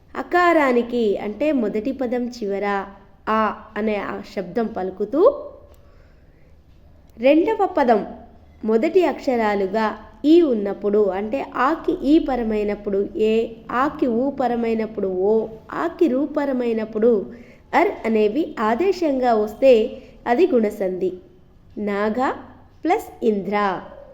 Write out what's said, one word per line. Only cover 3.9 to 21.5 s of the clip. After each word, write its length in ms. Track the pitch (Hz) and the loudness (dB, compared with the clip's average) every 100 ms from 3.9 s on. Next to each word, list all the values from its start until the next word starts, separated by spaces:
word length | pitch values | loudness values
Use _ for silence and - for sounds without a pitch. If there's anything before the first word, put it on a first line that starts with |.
| 208 | -2
ఆ 260 | 135 - 208 - | -4 -8 -10 -8
శబ్దం 320 | 180 202 226 | -6 -4 -4
పలుకుతూ, 680 | 226 190 185 208 277 440 - - - - - - - - - - - - - - - - - - - | -4 -6 -6 -4 4 2 2 -10 -18 -20 -20 -20 -20 -20 -20 -20 -20 -20 -20 -20 -20 -20 -20 -20 0
రెండవ 480 | 247 311 403 427 370 | 4 6 4 2 0
పదం 400 | 311 247 214 - - - - - - 214 | 2 4 2 0 -12 -20 -20 -20 -8 0
మొదటి 400 | 226 311 370 330 | 2 4 2 2
అక్షరాలుగా 920 | - - 247 214 202 190 214 220 220 - - 294 | 0 -2 0 0 0 -2 -2 -2 -4 -16 -4 4
ఈ 160 | 339 | 6
ఉన్నప్పుడు, 680 | 320 226 202 196 208 214 208 | 6 0 -2 -4 0 2 2
అంటే 360 | 185 214 269 - - | 0 -4 -6 -6 -2
ఆకి 380 | 254 320 - - | 0 0 -2 -2
ఈ 160 | 254 320 | 4 2
పరమైనప్పుడు 880 | 311 247 220 214 208 208 208 196 202 - | 2 -2 -2 -2 -2 -4 -2 -2 -2 0
ఏ, 300 | 214 220 233 - - | 0 0 -2 -8 -6
ఆకి 360 | 240 285 - 277 | -2 -2 0 -2
ఊ 220 | 226 269 | 0 -2
పరమైనప్పుడు 800 | 269 247 240 226 226 214 214 196 | -2 -2 -2 -2 -2 -4 -4 -4
ఓ, 400 | 185 190 220 220 - - | 0 2 2 0 -10 -12
ఆకి 360 | - 320 - 330 | -6 -4 0 0
రూ 180 | 254 294 | 2 -2
పరమైనప్పుడు 840 | 302 277 254 240 220 214 220 233 214 185 - - - - | -2 -2 -2 0 -2 -4 0 2 2 -2 -14 -20 -20 -2
అర్ 180 | 262 403 - 226 | 2 2 0 -2
అనేవి 500 | 220 208 233 330 - | 2 2 0 -4 -2
ఆదేశంగా 720 | 214 226 370 359 320 262 247 | -2 0 0 0 0 0 2
వస్తే 680 | 220 208 - 269 233 226 - - - - | 2 0 2 6 6 4 -6 -20 -10 -2
అది 200 | 247 349 | 2 4
గుణసంధి. 680 | 254 208 214 190 185 180 185 - - - | 4 0 -2 -4 -2 -4 -6 -18 -20 -20